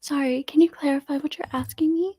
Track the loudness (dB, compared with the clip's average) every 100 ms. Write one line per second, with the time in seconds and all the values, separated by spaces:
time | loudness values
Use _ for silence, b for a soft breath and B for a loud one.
0 | -4 -2 0 -2 -2 4 4 4 0 0
1 | -2 -4 -4 -8 -8 -6 -8 -2 0 0
2 | -2